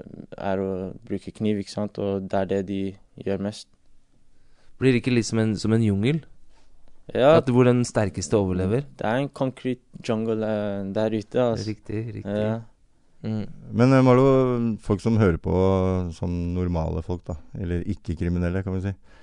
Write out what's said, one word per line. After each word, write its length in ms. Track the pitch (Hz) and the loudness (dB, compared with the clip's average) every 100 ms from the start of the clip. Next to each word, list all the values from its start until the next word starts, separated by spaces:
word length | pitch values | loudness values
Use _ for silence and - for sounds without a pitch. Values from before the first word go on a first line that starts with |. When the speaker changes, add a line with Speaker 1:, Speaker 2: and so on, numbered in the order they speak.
| - - - - | -14 -18 -18 -8
Speaker 1:
er 240 | 98 95 | -4 -2
å 120 | 95 92 92 - - | -2 -4 -8 -10 -10
bruke 240 | 101 - | -10 -10
kniv, 300 | - 107 104 | -4 -2 -2
ikke 100 | 98 | -4
sant? 240 | - 104 - | -6 -8 -4
Og 280 | 101 98 95 | -4 -4 -2
det 80 | 98 | -4
er 100 | 92 | 0
det 200 | 98 95 | -2 -2
de 120 | 98 95 95 _ - | -4 -4 -8 _ -12
gjør 160 | 101 98 | -6 -4
mest. 280 | 98 - - _ - - _ _ - - - - - - | -4 -8 -18 _ -20 -20 _ _ -20 -20 -20 -20 -20 0
Speaker 2:
Blir 140 | 127 | 2
det 80 | 120 | 2
ikke 140 | 131 120 | 2 0
litt 100 | 107 | 0
som 140 | 113 | 0
en, 140 | 110 101 | 0 0
som 160 | 110 | 2
en 100 | 113 | 2
jungel? 360 | 110 98 117 156 - - - - - - - - - 110 | 4 2 0 -2 -6 -20 -20 -20 -20 -20 -20 -20 -6 2
Speaker 1:
Ja. 220 | 135 160 | 6 6
Speaker 2:
At 100 | 131 | 6
hvor 160 | 123 | 6
den 220 | 123 123 123 | 6 4 0
sterkeste 480 | 117 101 - - 110 | 0 -2 -4 0 0
overlever? 480 | 95 90 92 123 139 - | 2 0 0 -2 -4 -8
Speaker 1:
Det 80 | 107 | -4
er 140 | 123 | -2
en 60 | 139 | -4
concrete 500 | - 131 - 127 123 _ - | -4 -6 -4 -6 -6 _ -14
jungle, 400 | - 110 113 110 | -4 -2 -2 -2
eh, 480 | 110 107 104 101 98 | -2 -2 -4 -6 -4
der 240 | 101 110 110 | -2 0 -2
ute, 240 | 104 123 | -2 0
altså. 300 | 120 110 104 | 0 0 -4
Speaker 2:
Riktig, 320 | 104 - 104 117 104 | -8 -8 -8 -6 -10
riktig. 200 | 101 104 | -6 -2
Speaker 1:
Ja. 240 | 107 113 113 _ _ _ _ - | -2 -4 -8 _ _ _ _ -12
Speaker 2:
Mm. 240 | 113 110 101 - - | -6 -6 -6 -12 -6
Speaker 3:
Men, 220 | 104 127 | 2 6
eh, 80 | 135 | 8
Marlo, 720 | 131 123 135 131 127 123 117 104 | 8 6 6 4 2 0 0 -2
folk 220 | - 98 | -2 0
som 160 | 117 110 | 2 4
hører 220 | 101 82 | 4 2
på, 160 | 87 90 95 95 92 92 90 | 0 2 4 2 2 0 -4
sånn 420 | 82 90 87 87 | -6 -4 -2 -2
normale 480 | 90 90 85 80 82 | -2 -2 -2 -2 -4
folk 200 | - 87 - | -6 -8 -8
da, 120 | - - - | -12 -10 -10
eller 240 | 90 87 | -4 -4
ikke-kriminelle, 800 | 87 98 - 82 87 87 87 92 | -4 -8 -6 -4 -2 0 0 -2
kan 120 | 95 92 | -4 -4
vi 60 | |
si. 120 | 98 95 - - | -4 -6 -14 -20